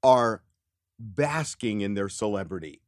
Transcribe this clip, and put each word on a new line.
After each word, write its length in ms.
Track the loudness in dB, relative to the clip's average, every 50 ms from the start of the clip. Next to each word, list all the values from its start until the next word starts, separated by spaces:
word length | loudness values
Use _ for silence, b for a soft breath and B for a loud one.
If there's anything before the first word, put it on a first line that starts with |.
| 8
are 400 | 8 6 8 6 2 0 -2 _ _ _ _ _ _ _ _ _ _ _ _
basking 800 | -16 -12 -2 -2 -2 0 0 -2 -4 -4 -6 _ -4 -4 -2 -2
in 140 | -2 -2 -2
their 140 | -2 -4 -4
celebrity 720 | -4 -4 -4 -2 -2 -2 -4 -6 -8 -10 -10 -12 -14 -18 _